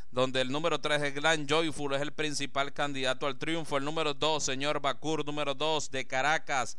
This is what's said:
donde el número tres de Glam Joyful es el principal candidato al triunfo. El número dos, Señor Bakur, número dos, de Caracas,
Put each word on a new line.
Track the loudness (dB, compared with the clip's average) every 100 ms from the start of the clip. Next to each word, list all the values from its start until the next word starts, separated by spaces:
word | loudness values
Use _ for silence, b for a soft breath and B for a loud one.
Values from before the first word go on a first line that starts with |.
| B
donde | 2 2 2
el | 0
número | 0 0 0
tres | 2 2
de | 0
Glam | 0 2 2 4
Joyful | 2 2 0 0
es | 0
el | -2
principal | -2 -2 -2 -2 0 -2
candidato | -2 -2 0 0 0 -2
al | -2
triunfo. | -2 -2 0 0
El | 0
número | 0 0 2
dos, | 2 2
Señor | 0 0 0 0
Bakur, | 0 0 0 -2 -2
número | -2 -2
dos, | 0 0 0 -2
de | -4 -2
Caracas, | 0 2 2 2 0 0